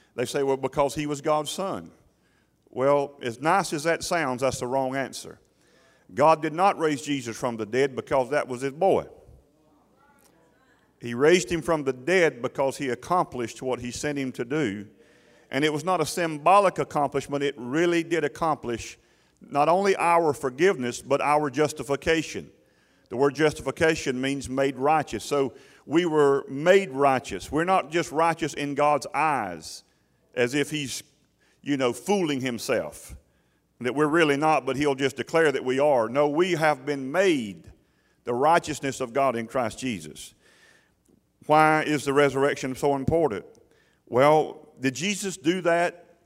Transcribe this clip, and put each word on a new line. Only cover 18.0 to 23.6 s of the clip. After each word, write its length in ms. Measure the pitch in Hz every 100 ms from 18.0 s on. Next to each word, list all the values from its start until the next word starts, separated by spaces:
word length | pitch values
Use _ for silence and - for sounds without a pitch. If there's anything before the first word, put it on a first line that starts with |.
did 180 | 156 165
accomplish 760 | 143 - 165 139 120 117 - - _ _ _ _
not 280 | - 143 151
only 280 | 180 196 -
our 360 | 170 170 165
forgiveness, 720 | 135 135 127 185 160 123 117
but 180 | 123 135
our 300 | 139 151 147
justification. 1000 | 127 151 - 131 139 175 165 156 98 73 _ _ _ _ _ _
The 80 | 120
word 180 | 139
justification 840 | 131 151 147